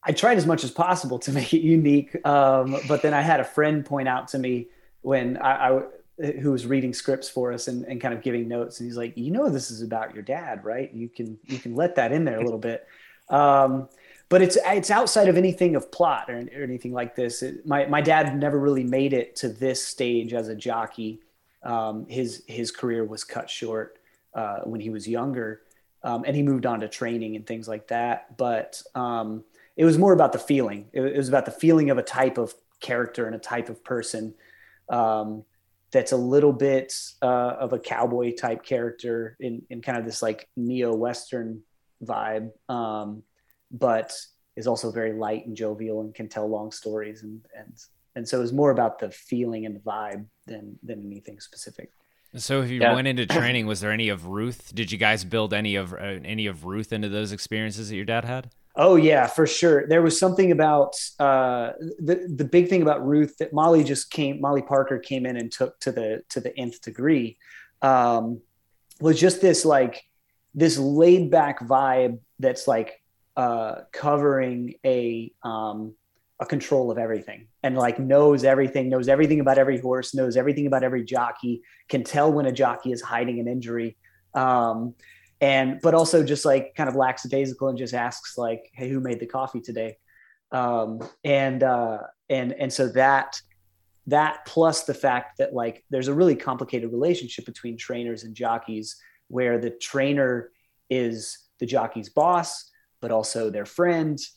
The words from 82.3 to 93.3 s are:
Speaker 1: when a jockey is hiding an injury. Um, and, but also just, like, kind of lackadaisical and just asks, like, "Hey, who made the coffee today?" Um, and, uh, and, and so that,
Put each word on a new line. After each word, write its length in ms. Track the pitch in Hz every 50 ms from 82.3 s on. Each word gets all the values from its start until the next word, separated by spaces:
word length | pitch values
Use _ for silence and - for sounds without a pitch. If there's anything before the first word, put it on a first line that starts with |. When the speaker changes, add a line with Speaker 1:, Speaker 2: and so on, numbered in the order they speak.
Speaker 1:
when 140 | 151 147 143
a 60 | 131
jockey 400 | 123 123 135 123 123 - - 127
is 100 | 123 117
hiding 380 | - - 117 117 120 123 123 117
an 80 | 117 120
injury. 500 | 123 127 120 117 117 117 117 113 110 _ _ _ _ _ _ _ _
Um, 580 | 139 131 131 127 123 117 117 113 113 117 123 117 _ _ _ - _ _ _ _ _
and, 380 | - 139 139 135 131 131 135 -
but 120 | - 165 160
also 280 | 165 165 160 - 170
just, 220 | 151 131 147 143 -
like, 320 | 156 135 135 135 - _
kind 140 | - 156 135
of 60 | 127
lackadaisical 720 | 135 131 127 127 - - 127 127 135 139 131 127 - 135 135
and 80 | 131 120
just 160 | 131 117 120
asks, 440 | 123 117 123 123 - - - - -
like, 320 | 120 117 113 110 - _ _
"Hey, 160 | - 127 127
who 100 | 135 135
made 220 | 127 127 120 120
the 40 | 117
coffee 360 | 117 - 135 131 127 - 120
today?" 360 | 113 - 117 113 110 113 - _ _ _ _ _ _ _ _ _ _ _
Um, 480 | - 127 127 120 120 117 110 107 110 113 117 - - _ _
and, 400 | 143 143 139 135 135 131 127 135
uh, 360 | 131 123 120 120 113 110 107 - - _ _ _ _
and, 220 | 143 131 127 120
and 220 | 135 - 143 131 127
so 160 | - 135 123
that, 500 | 110 127 131 135 139 135 - -